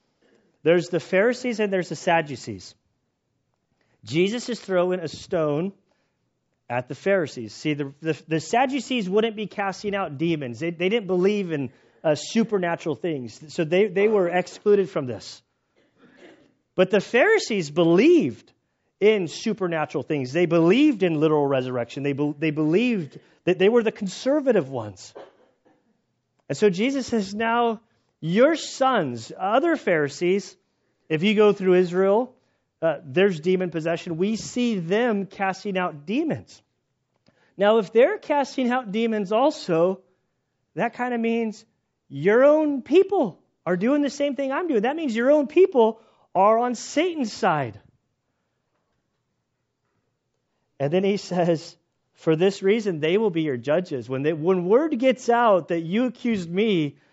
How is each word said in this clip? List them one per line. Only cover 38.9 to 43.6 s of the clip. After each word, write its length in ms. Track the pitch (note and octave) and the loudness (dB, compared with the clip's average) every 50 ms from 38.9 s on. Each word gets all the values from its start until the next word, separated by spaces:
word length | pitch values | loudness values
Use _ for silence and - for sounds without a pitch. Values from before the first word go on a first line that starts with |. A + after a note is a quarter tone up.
demons 400 | F#3 A3+ A#3 A#3 A3 G#3+ G3+ F3+ | -4 -2 -2 -2 -2 -2 -2 -2
also, 720 | G#3+ A3 C4 D#4 D4+ - - - D#3+ D#3+ E3+ F#3 F#3+ - _ _ _ _ _ _ _ _ _ _ _ _ _ _ _ | 0 2 2 2 0 -2 -4 -2 2 2 2 2 0 -2 _ _ _ _ _ _ _ _ _ _ _ _ _ _ _
that 200 | D#3 G3+ A#3+ - | -4 -4 -4 -4
kinda 220 | - B3 B3 A#3+ A#3 | -6 -6 -4 -4 -2
means 480 | A3+ A3+ A3+ A#3 A#3 A3 G#3 - - _ _ _ _ _ _ _ _ _ | -2 0 0 -2 -2 -4 -6 -10 -16 _ _ _ _ _ _ _ _ _
your 340 | C#3 C#3 D3 F#3+ G#3+ A#3+ C4+ | -10 -2 2 4 4 6 6
own 380 | C#4+ D4+ D#4 D#4 D4 C#4+ C4 | 6 6 6 4 0 -2 -4
people 580 | - - C4+ F#4 G4 F#4+ G4+ F#4+ C#4 F#3+ - - _ _ _ _ | -2 2 4 4 4 4 2 0 0 -2 -4 -8 _ _ _ _